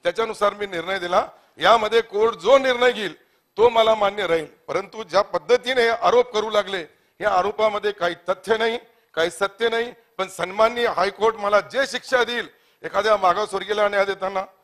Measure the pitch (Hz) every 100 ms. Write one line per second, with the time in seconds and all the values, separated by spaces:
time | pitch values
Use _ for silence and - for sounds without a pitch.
0 | 175 175 226 214 208 202 202 175 170 190
1 | 175 185 - - _ - 165 226 214 226
2 | 226 202 220 202 175 269 262 240 247 214
3 | 196 156 _ _ _ - 233 233 220 220
4 | 202 202 180 165 151 _ - 151 190 220
5 | 208 175 202 180 151 240 247 254 233 233
6 | 175 240 247 214 214 214 190 190 156 _
7 | _ _ 208 185 190 214 214 208 208 202
8 | 175 170 - 185 - 220 226 233 - _
9 | _ - 170 - 196 - 233 226 240 -
10 | _ - 190 - 175 196 220 240 240 175
11 | 190 190 214 214 202 208 - 240 269 247
12 | - 254 226 240 175 _ _ _ - 190
13 | 208 208 190 175 208 190 190 208 208 202
14 | 196 190 190 196 196 _